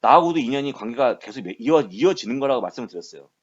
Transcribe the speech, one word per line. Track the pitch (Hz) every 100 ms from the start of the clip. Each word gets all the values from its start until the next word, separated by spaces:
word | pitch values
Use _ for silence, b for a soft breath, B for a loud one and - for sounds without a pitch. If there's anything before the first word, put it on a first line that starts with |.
나하고도 | 110 151 170 160
인연이, | 120 139 139
관계가 | 135 107 120 131 104
계속 | - 120
매-, | 92 98
이어-, | 113 160 117
이어지는 | 95 160 190 104 131
거라고 | 139 131
말씀을 | 90 - 113
드렸어요. | 90 85 76 69 _